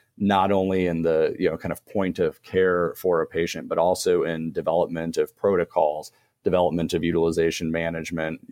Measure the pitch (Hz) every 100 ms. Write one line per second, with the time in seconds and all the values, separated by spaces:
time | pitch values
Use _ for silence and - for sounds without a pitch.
0 | _ - 101 98 98 98 95 92 90 82
1 | 82 80 78 - 87 78 85 80 - 101
2 | 95 82 82 - - 95 92 87 85 -
3 | 92 85 78 82 85 82 67 82 90 90
4 | 92 87 76 80 80 78 80 85 80 82
5 | 82 80 76 _ 101 92 85 87 76 76
6 | - _ _ _ 98 90 87 85 82 85
7 | 85 85 82 82 82 - 82 82 82 82
8 | 80 82 80 80 -